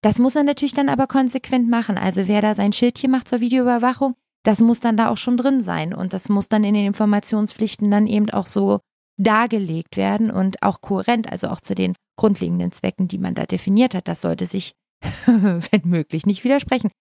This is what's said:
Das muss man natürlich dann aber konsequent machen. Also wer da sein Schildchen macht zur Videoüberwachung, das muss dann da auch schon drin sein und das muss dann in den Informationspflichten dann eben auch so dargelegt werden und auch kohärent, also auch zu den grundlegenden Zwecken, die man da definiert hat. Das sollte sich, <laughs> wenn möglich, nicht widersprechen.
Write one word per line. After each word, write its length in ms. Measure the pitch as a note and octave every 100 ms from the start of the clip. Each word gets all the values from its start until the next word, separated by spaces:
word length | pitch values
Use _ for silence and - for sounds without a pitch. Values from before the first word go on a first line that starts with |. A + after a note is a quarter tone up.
Das 160 | G#3+ A3+
muss 160 | B3+
man 120 | D4+ C#4+
natürlich 280 | C#4+ C#4+
dann 140 | - C#4
aber 180 | C4 C4+
konsequent 600 | C4+ C4 C4 - B3+ A#3
machen. 300 | A#3 A3+ F#3+
Also 280 | F#3+ F#3 F#3+
wer 140 | G#3
da 140 | G#3+
sein 180 | G#3 G3+
Schildchen 380 | - A#3+ - C4
macht 180 | C4 -
zur 120 | A#3+
Videoüberwachung, 760 | A#3+ B3+ B3 A#3+ B3 B3+ C4+ B3 _ _
das 160 | - G3+
muss 180 | A#3 A#3
dann 180 | A#3 A3
da 120 | A3+
auch 80 | G#3
schon 200 | - A#3+
drin 240 | B3+ C4+
sein 320 | F#3 E3+ D#3+
und 200 | - F#3
das 160 | F#3+ -
muss 200 | G3+ G3+
dann 140 | G#3+
in 120 | G#3
den 120 | G#3 G3+
Informationspflichten 1040 | G3 G#3+ G#3 - G#3+ G#3 - G#3+ - G#3
dann 160 | G#3 G#3+
eben 240 | G#3 G#3
auch 160 | G3+ F#3+
so 320 | G#3 G3 G3+ _ _ _ -
dargelegt 800 | G3 G#3+ A#3 A3 F#3 D#3+ - G3
werden 340 | G3 G#3 A3
und 320 | F#3+ F#3+ -
auch 180 | G3 F#3
kohärent, 520 | - G3 F#3+ A#3+ G#3+
also 160 | F3+ -
auch 120 | F3+
zu 140 | -
den 200 | F#3+ F#3 F3+ _ -
grundlegenden 540 | G#3+ G3 F3 F3 F3
Zwecken, 380 | - - - F#3
die 100 | F#3+
man 160 | F#3
da 120 | - -
definiert 500 | F3+ - G3 B3+ F#3
hat. 100 | -
Das 140 | E3+
sollte 260 | F3 E3 F3+
sich, 280 | G3 - _ _ _
<laughs> 240 | - - -
wenn 560 | A3+ G3 E3+ D#3+ G#3
möglich, 420 | E3+ E3+ D3 D#3+ G3+
nicht 180 | F#3+
widersprechen. 460 | B3 C#4 - B3+ A3 _